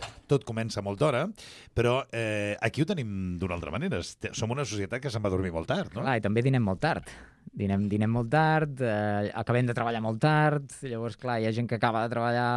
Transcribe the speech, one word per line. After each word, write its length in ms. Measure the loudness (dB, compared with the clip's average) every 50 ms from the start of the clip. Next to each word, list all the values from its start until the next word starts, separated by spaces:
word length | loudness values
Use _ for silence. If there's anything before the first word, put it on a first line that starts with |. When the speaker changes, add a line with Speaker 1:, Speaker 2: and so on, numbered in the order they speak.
| -2 -14 -16 -10 _
Speaker 1:
tot 180 | 2 2 2 2 -2
comença 320 | -4 -4 -4 -4 -4 -4
molt 160 | -4 -4 0 2
d'hora, 300 | 2 2 2 2 -2 -2 -6 -12 -16 -20 -20 -20 -16 -6 0
però, 240 | 2 4 4 4 2 0 -2
eh, 460 | -4 -4 -2 0 0 0 0 -2 -2 0
aquí 220 | -2 -2 0 0
ho 80 | -2 0
tenim 480 | -2 -4 -4 -6 -4 -4 -4 -4 -4 -2
d'una 160 | -2 -2 -2
altra 160 | -4 -6 -6
manera. 300 | -6 -4 -4 -2 -4 -4
Este-, 320 | -6 -6 -10 -10 -10 -8 -6
som 160 | -4 -2 -2
una 160 | -2 -2 -4
societat 340 | -4 -4 -4 -4 -4 -4 -6
que 120 | -4 -4 -4
se'n 80 | -2
va 80 | 0 0
a 60 | 0 0
dormir 160 | 0 0 -2
molt 140 | -4 -2 -2
tard, 240 | -2 -2 -2 -4 -6
no? 80 | -4
Speaker 2:
Clar, 160 | -2 0 0 0
i 40 | 0
també 160 | 2 2 2
dinem 220 | 2 4 4 4 2
molt 160 | 2 0 0
tard. 240 | 0 0 0 -2 -6 -12 -18 -18 -20 -20 -20 _ -20 -14 -6
Dinem, 300 | -2 0 2 2 2 2 2
dinem 220 | 2 2 2 2
molt 160 | 2 0 0 2 2
tard, 480 | 4 4 4 4 2 2 0 -2 -2
eh, 480 | -2 0 0 2 0 0 0 0 0 -2 -2 -4
acabem 300 | -2 2 2 2 4 2
de 40 | 2 0
treballar 240 | 0 0 0 0
molt 160 | 0 -2 0 2
tard, 460 | 4 4 6 6 6 4 4 2 -2 -6 -14 -10
llavors, 340 | -8 -6 -4 -4 -4 -6 -6
clar, 220 | -6 -4 -2 0 2
hi 60 | 2
ha 60 | 2 2
gent 160 | 2 0 0
que 60 | 0 2
acaba 240 | 2 2 4 2 0
de 60 | 0
treballar 360 | 0 0 0 2 2 2 2 2 2